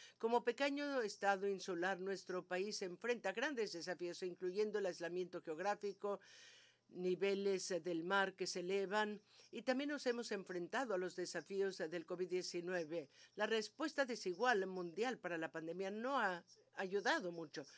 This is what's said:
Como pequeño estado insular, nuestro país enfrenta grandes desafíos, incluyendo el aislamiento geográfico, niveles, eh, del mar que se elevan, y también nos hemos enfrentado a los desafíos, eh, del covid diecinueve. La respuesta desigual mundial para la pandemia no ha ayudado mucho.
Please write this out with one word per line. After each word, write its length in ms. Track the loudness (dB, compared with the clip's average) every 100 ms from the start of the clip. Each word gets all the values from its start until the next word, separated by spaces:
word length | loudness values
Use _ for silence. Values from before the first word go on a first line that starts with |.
| -20 -2
Como 240 | 4 4
pequeño 600 | 4 2 2 2 0 0
estado 440 | 0 2 2 4 2
insular, 540 | 0 0 0 2 0
nuestro 480 | -2 -4 -2 -4 0
país 340 | 0 0 -2
enfrenta 500 | -4 -4 -2 0 0
grandes 400 | 0 0 0 -2
desafíos, 500 | -2 -4 -4 -4 -4
incluyendo 560 | -6 -2 -2 2 2 2
el 60 | 0
aislamiento 560 | 0 -2 -2 -2 -4
geográfico, 800 | -6 0 0 0 -2 -4 -2 -2 -6 -20 -20 -20 -20 _ _
niveles, 800 | -4 0 2 2 2 2 0 0
eh, 100 | -2
del 220 | 0 -2
mar 300 | 4 4 4 0
que 120 | -4
se 140 | -2
elevan, 580 | 0 0 2 2 2 -2 -12 -20 -14
y 120 | -8
también 260 | 0 0 0
nos 160 | 0 0
hemos 260 | 0 -2
enfrentado 640 | -4 -4 -4 -2 -2 0
a 40 | 0
los 200 | 0 -4
desafíos, 640 | -4 -4 -4 0 0 0
eh, 80 | -4
del 160 | -4 -4
covid 240 | -4 0
diecinueve. 800 | 0 -2 -4 -2 -2 -2 -4 -6 -14 -18 -2
La 100 | 2
respuesta 600 | 2 0 -4 -4 0 0
desigual 600 | 0 -2 2 4 4 2
mundial 500 | -2 -4 0 0 0
para 200 | -4 -2
la 140 | -2
pandemia 400 | -4 -6 -4 -4
no 260 | -2 0 2
ha 280 | 2 0 -6 -20 _ -6
ayudado 580 | -2 0 2 2 0
mucho. 320 | -4 -6 -8 -10